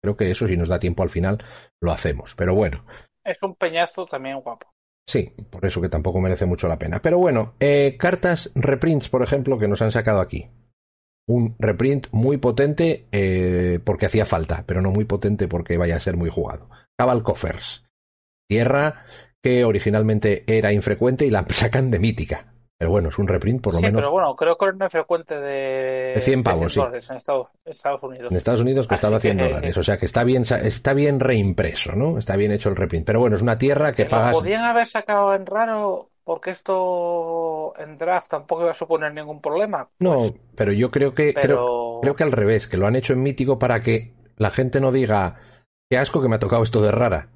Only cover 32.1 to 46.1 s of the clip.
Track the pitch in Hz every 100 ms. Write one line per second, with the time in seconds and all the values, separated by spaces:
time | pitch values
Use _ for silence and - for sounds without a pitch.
32.1 | 156 110 98 104 104 107 92 92 85 80
33.1 | 110 123 101 117 113 131 143 151 - 135
34.1 | 120 120 120 - 220 233 233 233 220 -
35.1 | 208 202 196 185 208 226 214 208 180 -
36.1 | _ - 165 - 180 - 185 185 180 175
37.1 | 175 165 165 165 156 156 - 151 147 165
38.1 | 180 - 151 143 165 170 160 165 160 151
39.1 | 151 151 151 151 160 214 170 127 _ 180
40.1 | 139 110 - - - 101 101 123 139 139
41.1 | 127 147 143 143 135 123 120 117 117 131
42.1 | 143 156 117 104 110 - 90 98 127 123
43.1 | 127 139 131 131 123 127 117 117 113 113
44.1 | - _ - 107 - 127 135 135 131 117
45.1 | 104 92 - - - _ _ _ 127 139